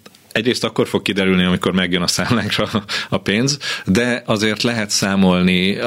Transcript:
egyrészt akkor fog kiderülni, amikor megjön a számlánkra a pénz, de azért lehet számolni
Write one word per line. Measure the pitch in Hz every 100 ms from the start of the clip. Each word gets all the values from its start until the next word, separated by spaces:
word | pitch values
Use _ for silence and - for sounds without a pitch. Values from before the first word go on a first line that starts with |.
| - - -
egyrészt | 113 117 113
akkor | 117 - 117
fog | 98
kiderülni, | - 98 95 92
amikor | 90 90 98
megjön | 92 90 90
a | 85
számlánkra | - 92 117 101 - 104 117 - - -
a | 98
pénz, | - 101 139 147 - - -
de | 98 123 120 -
azért | 110 107 104
lehet | 120 117 104
számolni | - 101 98 92 90 90 92 92 120